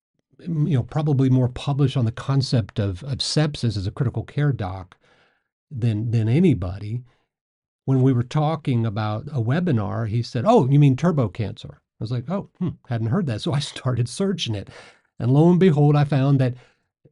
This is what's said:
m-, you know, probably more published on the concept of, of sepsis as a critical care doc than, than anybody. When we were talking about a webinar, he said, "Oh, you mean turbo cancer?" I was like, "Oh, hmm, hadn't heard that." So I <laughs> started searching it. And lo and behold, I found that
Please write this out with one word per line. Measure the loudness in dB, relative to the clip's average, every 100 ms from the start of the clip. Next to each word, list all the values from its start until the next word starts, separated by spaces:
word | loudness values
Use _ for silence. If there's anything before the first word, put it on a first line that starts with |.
| _ _ _ _
m-, | -6 -2 0
you | 0
know, |
probably | 0 -2 0 2 4
more | 4 2
published | -2 -4 0 0 2
on | -2
the |
concept | -2 -2 -2 0 -2 -2 -4
of, | -4 -4
of | -8 -6
sepsis | -2 -2 -2 -2 -4 -2
as | -6
a |
critical | -4 -4 -4
care | -8 -2 -2
doc | -2 -6 -8 -14 -20 _ _ _ _ _ _ _
than, | -4 -2 -2 -2
than | 0 2
anybody. | 4 4 2 -4 -8 -8 -10 -12 _ _ _ _ _ _ _ -2
When | 2
we | 4
were | 2
talking | 0 0 0 -2 -2 0 0
about | -2 -4 -4 -6
a | -4
webinar, | -2 0 0 0 -2 -4 -4
he | -4
said, | -4 -2 2
"Oh, | 4 6
you | 6
mean | 6 4
turbo | 0 0 -2
cancer?" | -4 -8 -8 -16 -20
I | _ -12
was | -6
like, | -6 -6
"Oh, | -8 -8 -8
hmm, | -8 -8 -8
hadn't | -4 -2
heard | -2 -2
that." | -4
So | -4
I | -4
<laughs> | -4
started | -6 -4 -2 -4
searching | -2 -4 -2 -4
it. | -6 -8 -18 -20 _ _ -6
And | 2
lo | 6 6
and | 6
behold, | 4 6 4 4
I |
found | 2 2 2 2
that | 2 -4 _ _ _ _ _